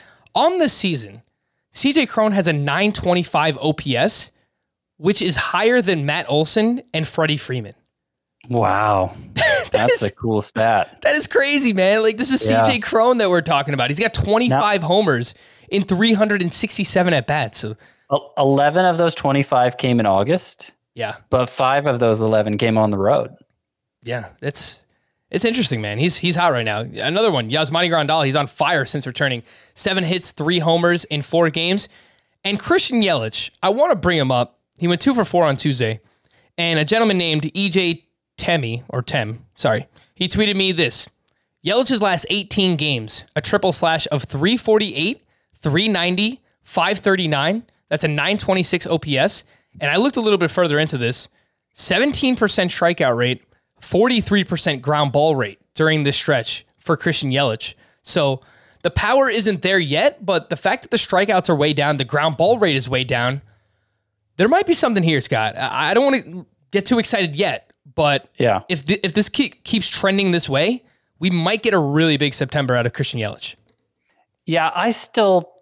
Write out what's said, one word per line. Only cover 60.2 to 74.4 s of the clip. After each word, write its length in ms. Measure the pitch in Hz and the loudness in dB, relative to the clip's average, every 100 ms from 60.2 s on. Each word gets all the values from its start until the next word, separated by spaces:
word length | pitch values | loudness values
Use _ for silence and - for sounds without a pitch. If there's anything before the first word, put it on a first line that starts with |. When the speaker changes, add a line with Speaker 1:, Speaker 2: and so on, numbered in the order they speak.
| 190 | -2
Speaker 1:
but 240 | 175 - | -2 -2
the 60 | 160 | -4
fact 260 | 190 247 | -2 -2
that 80 | - | -2
the 60 | 233 | -4
strikeouts 520 | - 185 202 190 - | 0 0 2 0 2
are 60 | 156 | 2
way 160 | 147 | 2
down, 260 | 147 143 147 | 2 0 0
the 60 | |
ground 320 | 131 151 156 147 | -2 -2 0 2
ball 220 | 175 240 | 2 2
rate 160 | 196 | 2
is 140 | 135 120 | 0 0
way 160 | 127 | -2
down, 380 | 127 127 123 139 - _ _ _ _ _ _ _ _ - | -2 -2 -2 -4 -8 _ _ _ _ _ _ _ _ 0
there 100 | 202 | 2
might 180 | 339 392 | 4 2
be 80 | |
something 300 | 339 294 208 | 2 2 2
here, 160 | 165 151 | 2 0
Scott. 360 | - 120 110 95 | 0 -2 -2 -4
I, 360 | 131 123 143 | -6 -2 0
I 20 | |
don't 100 | 208 | 2
wanna 420 | 277 269 151 180 - _ _ | 2 0 -4 -14 -18 _ _
get 120 | 202 | -4
too 140 | 196 240 | 0 0
excited 360 | 220 220 180 | 2 0 0
yet, 380 | 143 190 120 - _ - | 0 -2 -2 -10 _ -10
but 340 | 127 147 139 - - | 0 2 0 -2 -2
Speaker 2:
Yeah. 260 | 123 101 - | 0 0 -2
Speaker 1:
if 160 | 175 | -6
th-, 160 | 135 196 | -4 -4
if 120 | 185 | -2
this 140 | 180 208 | 0 0
ke-, 340 | - 269 - | 0 -4 -6
keeps 240 | - 226 - | -6 -4 -2
trending 440 | - 196 196 196 | -2 0 0 2
this 160 | 170 156 | 0 0
way, 360 | 135 175 247 _ _ _ - | 0 0 -2 _ _ _ -6
we 120 | 175 | -2
might 320 | 175 165 220 | 0 0 0
get 120 | 226 | 0
a 40 | 196 | 0
really 380 | 143 147 165 143 | 2 2 2 2
big 180 | 143 | 0
September 420 | 127 135 151 131 123 | -2 -4 -2 0 0
out 100 | 117 | 0
of 60 | |
Christian 280 | - 139 127 | -4 -6 -4
Yelich. 360 | 107 - - - _ _ _ _ _ _ _ _ | -6 -8 -12 -14 _ _ _ _ _ _ _ _